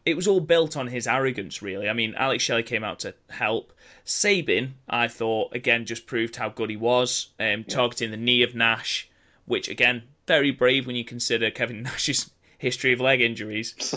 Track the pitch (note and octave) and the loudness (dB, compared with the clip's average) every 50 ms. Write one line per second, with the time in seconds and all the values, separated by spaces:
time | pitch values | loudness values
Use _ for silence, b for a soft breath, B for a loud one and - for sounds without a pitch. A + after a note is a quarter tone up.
0 | - E3 D#3+ D#3 F3 G3+ G3 F#3 D#3 E3 E3+ E3+ E3 D3+ D3+ D3 B2+ A#2+ B2 B2 | -2 -2 0 0 2 4 4 4 4 4 4 4 4 2 0 -6 -6 -4 -4 -4
1 | A2 A#2 A#2 C3+ C3+ C3 B2 - F#2+ F2 - - G#2 G2+ F#2 G2 G#2 G#2 A2 A#2 | -2 0 0 2 2 0 0 -2 -6 -8 -8 -8 -8 -6 -6 -4 -2 -2 0 0
2 | A2+ A2 G#2+ - C3 C3+ B2+ - - - B2+ A#2 A2+ - A#2 G#2+ A2 G#2 F2+ - | -2 -2 -2 -2 0 0 0 0 0 0 0 0 -2 0 -2 -2 -2 -4 -6 -6
3 | - G2 - _ _ - - - A#2+ G#2+ A2+ A2 - _ _ b b b b b | -8 -10 -10 _ _ -14 -8 -4 -2 0 0 0 -2 _ _ b b b b b
4 | b - - - - G#3 G3+ F3+ D3+ - F2+ G2+ B2 C3+ C3 - _ - - A#2 | b -6 -4 0 2 2 2 2 2 2 2 2 0 -2 -8 -12 _ -4 -2 0
5 | A#2+ A#2 - - A2+ A2+ A2+ A2 G#2 - - B2+ B2 B2+ A#2 A#2 A#2 G#2 A#2 A2+ | 0 0 -2 -2 0 0 2 0 0 -2 -4 -4 0 2 2 2 0 -4 -10 -10
6 | - - C3 A#2 A2+ A2+ - - A#2 G#2+ G#2+ - A2+ G#2+ G#2+ G#2 A2+ A#2+ B2 B2 | -8 -4 -2 -2 -2 -2 -4 -4 -6 -6 -4 -4 -4 -4 -4 0 2 4 4 4
7 | B2+ B2 - - - - _ - A2 G#2+ G#2 A2 A2 - - C#3 B2 A#2+ A#2 - | 4 2 0 -4 -6 -6 _ -2 0 0 0 0 -4 -4 -2 0 0 0 0 -4
8 | A#2 A2 G#2+ A2 A#2 A#2+ B2 A#2+ A#2+ A#2 B2 A#2 A#2 A2+ A2+ G#2+ - - - - | -6 -6 -6 -2 0 2 4 4 4 2 2 0 0 2 0 0 -2 -4 -6 -6
9 | - b b b b b b b b - A#2+ G2 - - G#2 - B2 A#2+ B2 A#2+ | -6 b b b b b b b b -2 -2 -2 -2 -2 0 2 2 2 2 0
10 | A2+ - _ _ _ - E3+ D3+ C#3+ C#3 C3 - B2 B2 C3+ C3+ B2+ B2+ B2 A#2+ | -6 -14 _ _ _ 2 2 4 4 2 2 4 4 4 4 2 0 -2 -6 -6
11 | A#2 - B2 A#2+ - - A#2 A2+ A2+ A2 - - B2 A#2 A#2 G#2 A#2+ B2+ - - | -8 -8 -8 -6 -2 0 0 2 0 0 -2 -2 -4 -4 -4 -6 -8 -8 -6 -4
12 | - - B2+ - - - _ _ b b b b - B2+ B2 - - C3 B2 A#2+ | -2 -2 -2 -2 -4 -6 _ _ b b b b -4 -2 -2 0 2 2 2 4
13 | B2+ C3 C3+ B2+ A#2+ A#2 A#2 A2+ G#2 G#2+ G#2+ A2 A#2 - - - - - - | 4 4 4 4 4 2 0 -2 -6 -6 -6 -6 -6 -6 -8 -10 -8 -6 -6